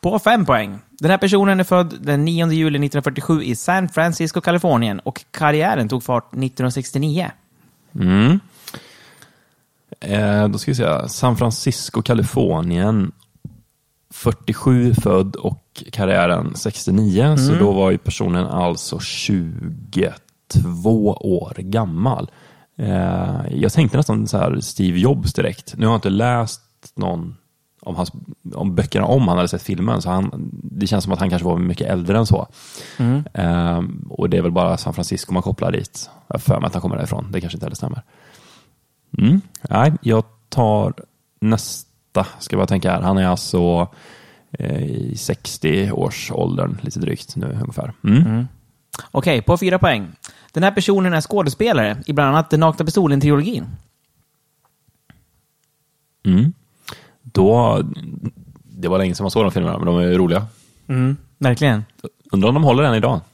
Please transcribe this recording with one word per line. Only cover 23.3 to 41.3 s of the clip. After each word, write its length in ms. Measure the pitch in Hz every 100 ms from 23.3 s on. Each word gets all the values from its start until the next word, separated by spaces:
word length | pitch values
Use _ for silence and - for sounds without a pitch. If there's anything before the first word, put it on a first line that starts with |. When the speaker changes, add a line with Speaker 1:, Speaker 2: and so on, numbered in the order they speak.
| 92 -
Speaker 2:
jag 220 | - 101
tänkte 240 | - 139 127
nästan 300 | 156 107 107
så 100 | 101
här 200 | 87 -
Steve 360 | - - 95 87
Jobs 340 | 113 139 85
direkt. 400 | - 85 - - -
Nu 80 | 110
har 80 |
jag 40 | 113
inte 120 | 101
läst 520 | 98 120 120 110 - _ _ - -
någon 400 | 95 87 85 87 _ _ _ _ -
om 80 | 87
hans, 160 | 90 - - - - -
om 200 | 101 175
böckerna, 300 | - - 151
om 220 | 131 110
han 100 | 87
hade 100 | 90
sett 140 | -
filmen, 380 | - 90 98 113
så 80 | 85
han, 420 | 90 98 - - -
det 240 | - - 98
känns 160 | 104
som 100 | 90
att 60 | 90
han 100 | 95
kanske 160 | 90 87
var 100 | 85
mycket 300 | 90 87 -
äldre 300 | 92 85 104
än 80 | 110
så. 220 | - - - - - - -
Speaker 1:
Mm. 260 | 120 135 147
Speaker 2:
Ehm, 720 | - 87 85 85 85 90 - -
och 200 | - 92
det 80 | 90
är 40 |
väl 100 | 87
bara 260 | 87 87 87
San 160 | -
Francisco 400 | 85 87 90 -
man 100 | 90
kopplar 280 | 95 - 87
dit. 380 | 87 - - - - _
Jag 60 |
har 60 | -
för 200 | - -
mig 80 | -
att 60 |
han 80 | -
kommer 140 | - -
därifrån. 320 | - - 98
Det 100 | 92
kanske 140 | 85 -
inte 100 | -
heller 100 | -
stämmer. 260 | - - - _ _ - - - _ _ _ _ _ -
Mm. 240 | 110 185 - -
Nej, 320 | - 104 139 151
jag 220 | - 110 110 _ _
tar 440 | - 113 104 104 - - _ _